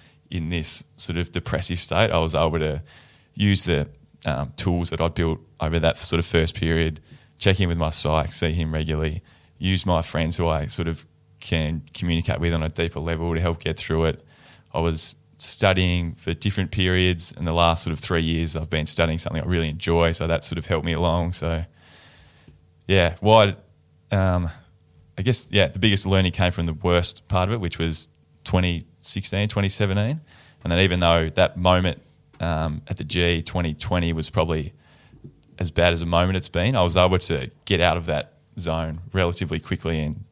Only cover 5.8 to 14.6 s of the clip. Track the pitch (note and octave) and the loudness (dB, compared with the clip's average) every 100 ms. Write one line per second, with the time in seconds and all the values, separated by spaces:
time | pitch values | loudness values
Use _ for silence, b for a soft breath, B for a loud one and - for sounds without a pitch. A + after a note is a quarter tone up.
5.8 | D#2+ - - E2 E2 E2+ E2 - E2 E2 | 0 0 -2 -2 2 2 0 -2 -2 0
6.8 | D#2+ D#2 b b b _ G2 F#2+ F2+ E2+ | 0 -4 b b b _ 0 2 2 0
7.8 | D#2+ - D2+ D#2 D2+ - E2 E2 D#2 D#2 | 0 0 0 0 0 -2 -2 0 -2 -2
8.8 | D#2 D#2 D#2 D#2 b b b - F#2 F#2+ | -2 -2 -2 -6 b b b -6 -2 0
9.8 | F#2 E2+ D#2+ D#2+ D#2+ D#2+ E2 D#2 D2 - | 2 0 0 -2 -2 0 0 0 -4 -4
10.8 | E2 D#2+ - _ _ _ - E2 D#2 D#2+ | -4 -6 -12 _ _ _ -4 -2 0 -4
11.8 | - - F2 E2 E2 - E2+ E2 D#2+ - | -8 -6 -2 0 0 0 0 0 -2 -2
12.8 | E2+ C#2+ E2 D#2+ E2+ E2 F2 E2 - E2 | -4 -4 -4 -4 -2 0 -2 -2 -4 -6
13.8 | - D#2+ D#2+ D#2 b b b b | -2 0 0 -2 b b b b